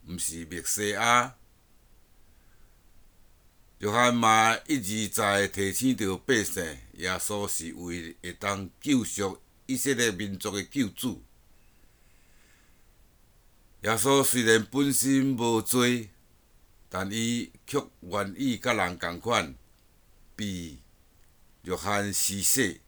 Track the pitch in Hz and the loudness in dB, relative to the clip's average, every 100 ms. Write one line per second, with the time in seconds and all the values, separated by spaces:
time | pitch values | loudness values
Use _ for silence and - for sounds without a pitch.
0 | - 90 - 85 82 85 - - 104 101 | -10 -6 -6 -6 -10 -8 -4 -2 -2 0
1 | 117 120 127 - - _ _ - _ - | 4 4 2 -8 -20 _ _ -20 _ -20
2 | - - - - - - - - _ - | -20 -20 -20 -20 -20 -20 -20 -20 _ -20
3 | - _ - - - _ - _ 101 113 | -20 _ -20 -20 -20 _ -20 _ 0 4
4 | 123 120 113 110 110 113 - 143 95 110 | 4 6 6 6 6 2 0 -2 0 -2
5 | 104 - 104 101 98 98 98 92 131 120 | -2 0 2 2 0 0 -2 2 0 2
6 | 101 92 - 120 98 98 82 67 - - | 0 -2 0 2 2 -4 -6 -10 -18 -8
7 | 90 92 - 104 101 - 82 - 87 87 | -4 -4 -4 -4 -4 -6 -8 -10 -8 -8
8 | 82 - 90 87 101 98 92 _ 147 135 | -10 -12 -14 -8 -6 -6 -8 _ 0 2
9 | 104 - 98 95 _ _ - 127 143 123 | 2 -4 -4 -6 _ _ -6 -4 -2 2
10 | 117 95 104 95 107 101 95 143 107 - | 0 0 -8 -6 -6 -6 -6 -4 -4 -4
11 | 127 82 - - _ - - _ _ _ | -8 -8 -16 -20 _ -20 -20 _ _ _
12 | _ - _ - _ - _ - - _ | _ -20 _ -20 _ -20 _ -20 -20 _
13 | - _ _ _ _ _ _ - 104 110 | -20 _ _ _ _ _ _ -6 -2 2
14 | 135 139 131 127 113 113 101 135 143 131 | 4 4 4 4 6 6 4 0 0 2
15 | 131 135 135 123 120 113 104 127 123 123 | 2 2 2 0 2 0 2 2 2 2
16 | 104 - _ _ _ _ _ - - 92 | -4 -18 _ _ _ _ _ -20 -10 -6
17 | 98 110 117 120 - - - 143 - _ | -4 -2 0 -2 -4 -14 -4 -4 -4 _
18 | 90 101 98 90 131 107 127 113 90 90 | -6 -4 -4 -2 -2 -2 0 0 0 -2
19 | 85 85 110 113 78 64 - _ _ _ | -6 -6 0 0 0 -8 -20 _ _ _
20 | _ _ - - 104 90 82 67 - _ | _ _ -20 -8 -6 -6 -8 -14 -20 _
21 | _ _ - _ - _ 85 90 92 104 | _ _ -20 _ -20 _ -6 -4 0 0
22 | 101 - - 98 104 - 107 - | 0 -2 -2 0 0 2 0 -4